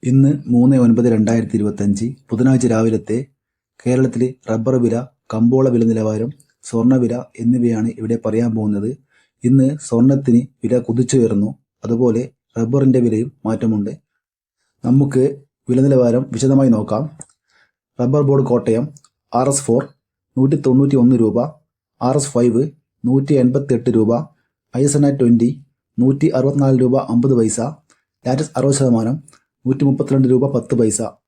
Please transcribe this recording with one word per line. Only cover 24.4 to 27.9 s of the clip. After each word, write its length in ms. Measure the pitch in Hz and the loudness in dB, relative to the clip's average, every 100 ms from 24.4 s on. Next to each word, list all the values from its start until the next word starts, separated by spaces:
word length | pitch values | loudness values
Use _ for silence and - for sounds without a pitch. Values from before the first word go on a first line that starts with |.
| _ _ _ | _ _ _
ഐ 100 | 123 143 | -2 0
എസ് 100 | 147 | 2
എൻ 60 | 143 | 0
ആർ 60 | 139 | 2
ട്വൻ്റി 280 | 120 117 117 - - _ _ - | 2 4 2 -2 -14 _ _ -2
നൂറ്റി 300 | 127 135 151 131 | 0 2 0 0
അറുപത്തിനാല് 400 | 135 139 139 131 | -2 0 0 2
രൂപ 140 | 127 131 - | 2 0 0
അമ്പത് 220 | 120 135 123 | 0 2 2
പൈസ, 200 | 110 110 120 156 _ | 0 -2 -8 -10 _